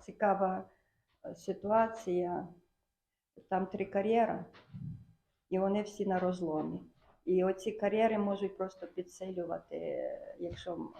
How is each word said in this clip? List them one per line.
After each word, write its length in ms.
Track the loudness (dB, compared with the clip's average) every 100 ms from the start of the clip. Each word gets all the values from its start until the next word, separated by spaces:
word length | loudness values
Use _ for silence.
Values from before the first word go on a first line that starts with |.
цікава, 680 | -14 0 2 4 2 0 -8 _ _ _ _ _ -14
е, 100 | -8
ситуація. 1120 | -6 -4 4 4 4 0 0 0 0 -2 -6 -14 _ _ _ _ _ _ _ -20 -2
Там 160 | 0 0
три 180 | -4 -2
кар'єра, 600 | 0 4 4 4 0 -8 -16 -18 -12 -10 -12 -16 _ _ _ _
і 100 | 0
вони 220 | 2 0
всі 240 | -2 -2 0
на 140 | 2
розломі. 600 | 2 0 -2 -2 -2 -6 -10 _ -20 _ 2
І 180 | 4
оці 280 | 4 2 -4
кар'єри 460 | 0 2 4 4 4
можуть 400 | 2 0 -2 -2
просто 300 | -6 -6 -10
підсилювати, 880 | -8 -10 -10 -6 -4 -4 -6 -6 -6
е, 600 | -4 -4 -4 -6 -10 -8
якщо, 340 | -8 -6 -8
м, 160 | -6 -8